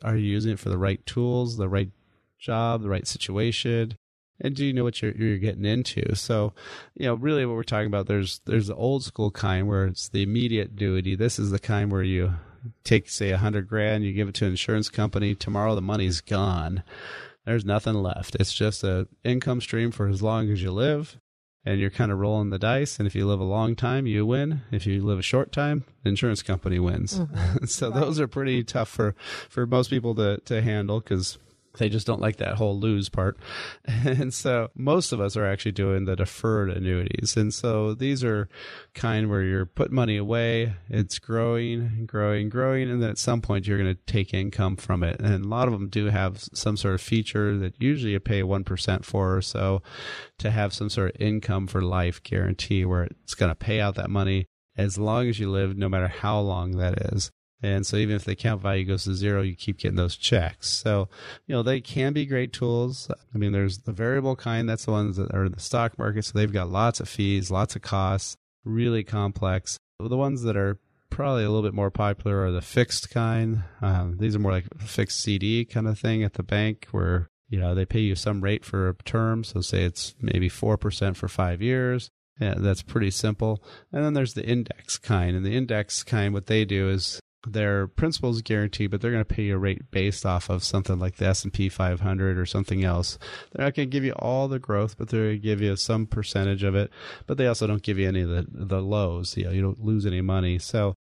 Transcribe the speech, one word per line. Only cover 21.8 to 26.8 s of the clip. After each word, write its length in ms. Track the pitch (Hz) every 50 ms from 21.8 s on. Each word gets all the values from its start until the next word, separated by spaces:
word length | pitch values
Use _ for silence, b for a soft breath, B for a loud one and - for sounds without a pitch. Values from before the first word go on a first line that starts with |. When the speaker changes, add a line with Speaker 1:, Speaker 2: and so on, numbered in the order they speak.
| 98 98
Speaker 1:
kinda 240 | - - 117 104 101
rolling 340 | 95 101 104 107 107 104 101
the 100 | 95 92
dice. 400 | 110 110 127 135 147 143 - -
And 80 | 104
if 80 | 98 -
you 120 | 101 98
live 140 | 101 104 95
a 40 | 95
long 300 | 95 98 110 110 117 117
time, 300 | - 127 120 127 135 135
you 180 | 117 104 104 104
win. 380 | 110 123 135 143 156 156 139 120 -
If 160 | 120 101 -
you 180 | 101 98 98 98
live 140 | 104 101 92
a 40 | 90
short 300 | - - 131 - - -
time, 320 | 147 143 147 147 143 - - - _ -
the 60 | 98
insurance 340 | 101 - - 117 104 - -
company 360 | - 95 92 - 95 92
wins. 400 | 90